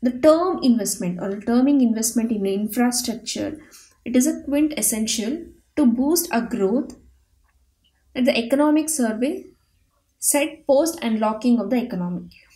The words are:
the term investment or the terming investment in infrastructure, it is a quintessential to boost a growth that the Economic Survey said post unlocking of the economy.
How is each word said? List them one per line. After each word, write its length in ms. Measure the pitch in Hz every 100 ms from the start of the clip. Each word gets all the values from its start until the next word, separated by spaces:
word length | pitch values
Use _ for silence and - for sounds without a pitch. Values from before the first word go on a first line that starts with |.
the 120 | 247
term 480 | 247 311 320 370 339
investment 560 | 277 220 196 - 180 180
or 140 | 196
the 60 | 202
terming 400 | 214 240 269 285
investment 500 | 233 220 220 240 226
in 160 | 208 196
infrastructure, 1120 | 196 208 247 247 240 - - - 208 - - - - - _
it 100 | -
is 120 | 247 294
a 160 | 320
quintessential 1000 | 277 285 302 240 214 220 220 - 208 330 - - _
to 100 | -
boost 440 | 254 233 277 339 -
a 100 | 233
growth 540 | - 202 190 254 - - - _ _ _ _ _ _ _ _ _ _
that 100 | 262
the 140 | 240 233
Economic 500 | 233 269 302 302 302
Survey 580 | - 226 214 285 381 - _ _ _ _ _ _ -
said 440 | - 285 311 - -
post 320 | 269 320 -
unlocking 560 | 233 214 214 220 247 233
of 100 | 196
the 120 | 254
economy. 480 | - 185 180 175 175 - _